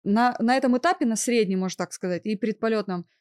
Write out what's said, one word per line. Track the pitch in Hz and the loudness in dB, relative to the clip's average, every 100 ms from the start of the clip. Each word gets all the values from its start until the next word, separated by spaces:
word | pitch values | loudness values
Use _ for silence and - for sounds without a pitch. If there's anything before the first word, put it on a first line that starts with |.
| - | 0
на, | 214 247 - | 2 2 2
на | 226 262 | 0 2
этом | 262 247 | 2 2
этапе, | 339 370 240 | 2 0 0
на | 220 | 0
среднем, | - 240 196 190 | 0 2 2 0
можно | 185 - | -2 -4
так | 175 | -8
сказать, | - 185 170 208 | -6 -6 -4 -4
и | 208 | -4
предполетном, | 220 214 226 220 196 180 170 _ | -4 -2 -2 -2 -2 -6 -8 _